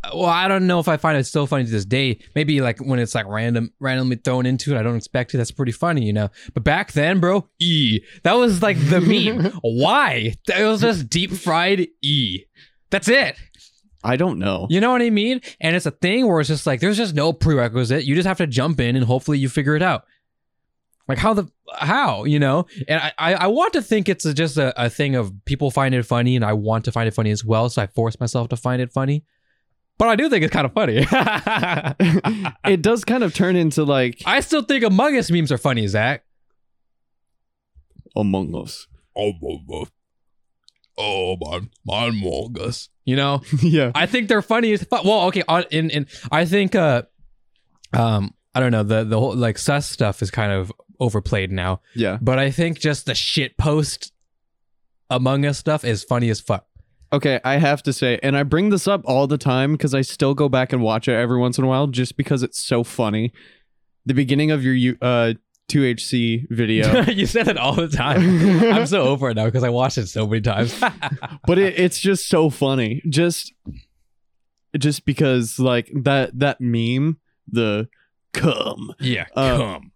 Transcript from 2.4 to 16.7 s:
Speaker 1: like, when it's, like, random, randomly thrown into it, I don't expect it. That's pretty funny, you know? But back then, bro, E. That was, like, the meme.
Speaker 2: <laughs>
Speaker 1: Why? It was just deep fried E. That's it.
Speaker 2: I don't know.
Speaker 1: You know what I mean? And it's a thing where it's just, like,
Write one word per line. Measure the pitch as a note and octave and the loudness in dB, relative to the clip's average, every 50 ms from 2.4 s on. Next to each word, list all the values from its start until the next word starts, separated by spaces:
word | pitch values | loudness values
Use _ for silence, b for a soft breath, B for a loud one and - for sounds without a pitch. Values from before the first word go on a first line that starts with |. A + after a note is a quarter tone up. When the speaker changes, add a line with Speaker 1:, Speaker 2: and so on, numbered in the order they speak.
| D#3 C#3+ D#3 C#3 | 0 2 2 2
Speaker 1:
like, | C3 A#2+ A2+ - | 0 0 -2 -4
when | C3 C#3 C3 B2 | -2 -2 0 0
it's, | A#2+ G#2+ - | 0 0 -2
like, | A#2+ G#2 | -4 -4
random, | G2 G#2 A2 A2+ A#2+ A#2+ A#2 A#2 A2 _ _ | -2 -4 -2 -2 0 0 -2 -2 -4 _ _
randomly | C#3 C3 C3 C3 B2+ B2+ B2 | -4 -2 -2 0 0 -2 -2
thrown | A#2 _ C3+ B2+ B2+ B2 | -2 _ -2 0 0 0
into | B2+ C3 B2 - C#3+ C#3+ | 0 0 -2 -2 -2 -2
it, | A#2 | 0
I | A2 | 0
don't | A#2+ A#2+ | -2 -2
expect | A2+ - - - B2+ B2 - - | -4 -6 -4 -4 -4 -2 -2 -2
it. | |
That's | B2+ A#2 - | -2 -2 -4
pretty | - - C3+ A#2+ | -4 -4 -4 -4
funny, | A2+ - - F3 E3 C#3+ A#2 | -2 -2 -2 0 0 0 0
you | G#2 G#2 | 0 0
know? | G#2+ G#2 G2+ B B B B B | 0 -2 -2 B B B B B
But | A#2+ G#2+ | -2 0
back | C#3+ D3 F3+ G3+ - - | 0 0 0 -2 -2 -2
then, | D3+ D3 E3 F#3+ F#3 | 0 2 2 2 2
bro, | E3 F3 F#3+ G3+ - _ _ _ | 2 2 2 0 -2 _ _ _
E. | F3 F3 E3 D#3 C#3+ A2+ G#2+ G#2 B B B B B | -2 0 2 2 2 2 0 0 B B B B B
That | E3 G3+ | 2 4
was, | B3 B3 A#3 G3 F3 | 4 4 2 2 2
like, | A3 G#3 G3 E3 D3 C#3+ | 2 0 2 2 2 4
the | F3 F3+ | 4 4
meme. | F3+ E3 G3+ A3+ - G#3+ A3+ - D#3+ G3 - | 4 4 4 4 2 0 0 0 -2 -2 -2
Speaker 2:
<laughs> | F3 | -2
Speaker 1:
Why? | - - A#2 A#2+ - - A#3 D4 C#4+ F#3+ C3 A#2+ G#2+ A2+ G#2 - _ | -4 -2 0 2 2 4 4 2 2 0 -2 -2 -2 -4 -6 -4 _
It | - F3+ F#3 G#3+ | -2 0 2 2
was | G#3+ A3 G3+ | 2 2 2
just | A#3+ A#3 G#3+ E3+ C3+ A2 | 2 0 0 0 -4 -4
deep | - E3+ F#3 - | -2 -2 -2 -2
fried | F3+ F#3 - F3+ D#3+ E3 F3 F#3+ G3+ F#3 F3 - _ _ | -6 -6 -2 0 0 2 2 2 2 0 0 -4 _ _
E. | - C#3 D3 C#3+ B2 G2 F2+ F#2+ - _ b b b b b b b _ | -4 -2 -2 0 -2 -2 -6 -8 -12 _ b b b b b b b _
That's | - G3 - | -4 -2 2
it. | G3+ B3 C#4 A#3+ C3+ - - - - b b b b b b _ _ _ _ - | 4 4 4 2 0 -4 -10 -20 -20 b b b b b b _ _ _ _ -2
Speaker 2:
I | A2 B2+ | -2 0
don't | C3 F3 F#3 B2+ E2 | 0 0 -2 -2 -2
know. | F2+ G2+ G2 - F2+ A2 | -2 -2 -2 -2 -2 0
Speaker 1:
You | D#3+ F#3+ | 0 2
know | G#3+ B3 | 2 2
what | B3+ B3 | 2 2
I | A#3+ A#3 | 2 2
mean? | G#3+ G#3 G#3 A#3+ C4 B3 B B B B | 2 2 0 0 -2 -4 B B B B
And | - D#3+ E3+ | -2 0 0
it's | F3+ - | 0 -2
a | D3 | -4
thing | C#3 _ - F3+ G#3 B3+ C4 | -4 _ 0 0 2 2 2
where | G#3+ F3 D#3+ | 2 2 2
it's | C#3+ B2 | 2 0
just, | D#3 C#3 - | -2 -2 0
like, | D#3 | -2